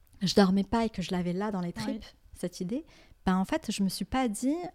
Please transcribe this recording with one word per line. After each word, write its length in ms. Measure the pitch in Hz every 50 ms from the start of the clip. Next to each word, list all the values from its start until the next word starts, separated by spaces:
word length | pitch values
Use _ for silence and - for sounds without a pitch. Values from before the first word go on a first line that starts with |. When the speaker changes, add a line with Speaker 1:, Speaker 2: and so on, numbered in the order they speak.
| - - - -
Speaker 1:
je 120 | - 175 -
dormais 300 | - 202 185 190 196 196
pas 220 | - - 233 226
et 40 | 220
que 140 | - - 175
je 80 | -
l'avais 220 | 190 180 175 175 175
là 180 | 180 202 220
dans 100 | 202 185
les 120 | 180 175 175 -
Speaker 2:
Oui. 60 | 214
Speaker 1:
tripes, 220 | 214 - 220 - - - _ _ - -
cette 260 | - - 180 - -
idée, 260 | 190 175 220 277 330 - - - - - - - - -
ben, 100 | 185 185
en 80 | 190
fait, 240 | - 294 320 - -
je 120 | 208 - 196
me 60 | 190
suis 160 | - - 202
pas 220 | - - 262 269 240
dit 280 | 202 - - 262 294 349 349 359